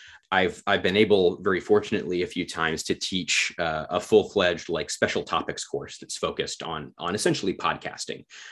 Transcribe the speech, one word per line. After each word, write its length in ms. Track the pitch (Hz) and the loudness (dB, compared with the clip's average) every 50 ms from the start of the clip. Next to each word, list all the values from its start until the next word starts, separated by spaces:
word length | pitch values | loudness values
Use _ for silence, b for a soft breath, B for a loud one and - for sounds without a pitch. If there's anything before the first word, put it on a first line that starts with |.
| B B B B B _ | B B B B B _
I've, 280 | 98 92 92 87 - - - | 2 2 2 2 0 -4 -2
I've 160 | 101 101 92 | 0 0 2
been 140 | 101 95 92 | 2 2 4
able, 440 | 104 110 98 104 95 90 87 90 - | 4 6 6 6 6 6 4 2 2
very 180 | 90 101 95 85 | 0 0 0 0
fortunately, 640 | - - 104 104 - - 110 101 - 87 90 87 | 2 4 4 4 4 2 -2 -2 -2 -2 -2 -2
a 40 | 90 | -2
few 180 | - - 90 85 | -2 -4 -4 -6
times 380 | - - 82 80 80 80 78 - | -4 -2 -2 0 0 0 -2 -2
to 100 | - 95 | -2 -4
teach, 600 | - - - 95 90 82 - - - - - - - | -2 -4 -4 -4 -2 -2 0 0 2 0 0 -2 -2
uh, 260 | 85 80 80 78 78 - | -2 -2 -2 -4 -4 -2
a 120 | 87 90 | -2 -2
full-fledged, 680 | - - 110 104 92 - - 101 90 87 87 80 - - | 2 6 6 6 6 4 2 2 4 4 2 0 -2 -4
like, 220 | 82 80 76 - | -4 -4 -4 -6
special 320 | - - 110 - - 98 | -2 0 0 0 0 -2
topics 420 | - - 85 80 - - 76 - - | -2 -2 -2 -2 -2 -4 -6 -8 -8
course 340 | - - 71 73 - - - | -6 -6 -8 -8 -10 -12 -16
that's 180 | - - - | -14 -12 -6
focused 480 | - 90 80 73 - 73 - - - - | -4 -4 -4 -2 -4 -4 -6 -6 -8 -8
on, 280 | 80 80 78 73 65 - - | -8 -8 -8 -10 -12 -12 -8
on 160 | 85 87 95 | -6 -4 -2
essentially 400 | - - 180 151 - - 95 90 | 0 0 0 0 0 0 -2 -2
podcasting, 680 | - - 82 76 - - - - - - - - - - B B B B B | -2 -2 -2 -2 -2 -6 -10 -10 -10 -10 -10 -10 -12 -14 B B B B B